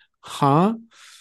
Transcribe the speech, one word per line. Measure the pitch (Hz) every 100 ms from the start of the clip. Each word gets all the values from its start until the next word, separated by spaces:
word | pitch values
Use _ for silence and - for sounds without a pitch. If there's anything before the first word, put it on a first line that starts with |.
| _ _
"Huh? | - - 139 147 196 226 - _ - -